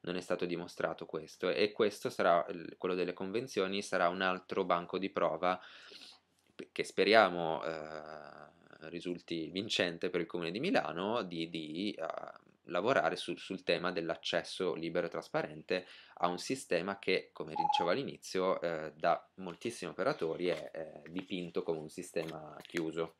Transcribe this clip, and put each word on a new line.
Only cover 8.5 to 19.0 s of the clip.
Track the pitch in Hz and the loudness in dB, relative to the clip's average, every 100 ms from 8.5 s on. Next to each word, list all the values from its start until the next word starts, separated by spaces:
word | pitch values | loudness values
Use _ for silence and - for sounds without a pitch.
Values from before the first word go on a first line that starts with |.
| 85 80 - 78 | -20 -20 -16 -10
risulti | 85 90 85 - 85 80 | -6 -4 -6 -4 -4 -2
vincente | 90 98 - 90 85 95 | -4 -2 0 0 0 -2
per | 87 | 0
il | 85 | -2
Comune | 90 85 | -2 -2
di | 95 | -2
Milano, | 165 254 76 80 98 120 | 0 2 0 -2 0 0
di, | 95 85 82 | -2 -4 -4
di, | 85 78 80 104 - | -6 -6 -4 -4 -4
eh, | 80 - - - - _ - | -6 -6 -8 -14 -20 _ -4
lavorare | 87 104 123 82 87 | 0 4 4 4 0
sul, | - - | -4 -6
sul | - 95 | -6 -6
tema | - 85 87 | 2 2 2
dell'accesso | 90 82 82 - 87 - - 90 | -2 -2 -2 0 -2 -2 -2 0
libero | 80 82 85 85 | 0 -2 0 -2
e | |
trasparente | 82 - 151 156 76 - 92 - - - - | -4 -4 -4 -4 -8 0 0 0 -18 -20 0
a | 87 | 0
un | 90 | 0
sistema | - - - 85 92 98 | -2 -4 0 0 0 -2
che, | - 92 - | 2 0 0
come | - 80 | -10 -8
dicevo | 76 - - 85 | -2 0 2 2
all'inizio, | 104 123 71 - 95 92 90 | 2 0 -8 -4 0 2 2
eh, | 85 82 78 | 0 -2 -6
da | - | 0